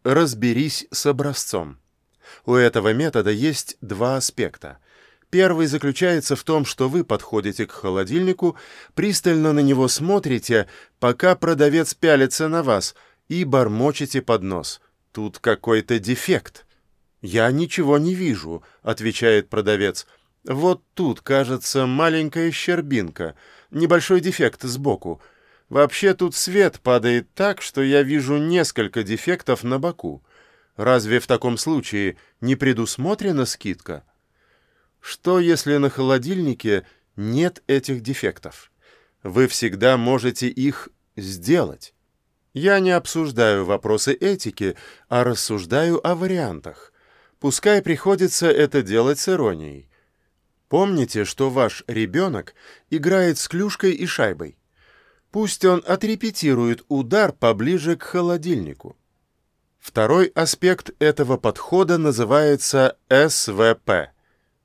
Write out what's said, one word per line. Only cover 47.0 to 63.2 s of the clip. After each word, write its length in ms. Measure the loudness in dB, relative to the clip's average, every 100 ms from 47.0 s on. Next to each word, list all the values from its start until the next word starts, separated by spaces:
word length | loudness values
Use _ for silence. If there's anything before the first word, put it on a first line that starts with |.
| _ _ _ _
Пускай 420 | -4 0 2 2
приходится 640 | 2 -2 0 2 2 2 2
это 340 | 4 4 2
делать 380 | 0 2 2 0
с 100 | -2
иронией. 600 | 0 0 -2 -8 -16 -20 _ _ _ _ _ _ _ _
Помните, 580 | 0 2 0 -2 -2 -4
что 240 | -2 -2
ваш 340 | 0 0 -2 -8
ребенок 640 | -4 -2 -2 -2 -4 -8 -16 -20 -20 _
играет 480 | -4 2 2 2 0
с 100 | -4
клюшкой 440 | -4 -4 0 0
и 140 | 0 -2
шайбой. 520 | 0 -2 -2 -10 -16 _ _ _ _ _ _ _
Пусть 340 | -4 -4 2 2
он 180 | 2 2
отрепетирует 1000 | -2 -2 -2 -4 -2 0 2 2 -2 -2
удар 460 | -4 0 2 2
поближе 640 | 2 0 2 0 -2 -2 -4
к 60 |
холодильнику. 920 | -4 -2 0 -2 -2 -4 -4 -12 -18 -20 _ _ _ _ _ _ _ _
Второй 480 | -6 0 2 4 2
аспект 640 | 0 -4 0 0 0 -4 -2
этого 380 | 0 2 0 0
подхода 600 | -2 -4 0 2 2 2
называется 1000 | 2 0 2 4 4 2 0 2 2 0 2
С 380 | 4